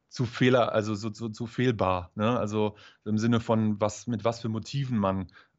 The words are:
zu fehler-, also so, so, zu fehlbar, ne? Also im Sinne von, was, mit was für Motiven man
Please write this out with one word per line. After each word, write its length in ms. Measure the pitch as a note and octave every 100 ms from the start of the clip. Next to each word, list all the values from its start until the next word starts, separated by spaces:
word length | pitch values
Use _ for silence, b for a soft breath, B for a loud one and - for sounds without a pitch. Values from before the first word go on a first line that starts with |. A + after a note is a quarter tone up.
| _
zu 120 | - A#2+
fehler-, 460 | - B2+ B2+ A2
also 220 | A2 G#2+
so, 180 | G#2 G#2+
so, 160 | G#2 A2+
zu 180 | G#2+ A#2
fehlbar, 640 | - B2+ A#2 F#2+ F#2 F#2 -
ne? 220 | G#2+ B2
Also 380 | G2+ G#2+ G#2+ B B B
im 140 | - G#2+
Sinne 220 | A#2 A#2
von, 420 | A2+ A2 A2 G#2
was, 240 | G#2 - -
mit 180 | A#2
was 180 | G#2+ A2+
für 80 | A2+
Motiven 480 | A2 F#2 C#3+ C3 A#2+
man 280 | G2 F#2+ F2+ B B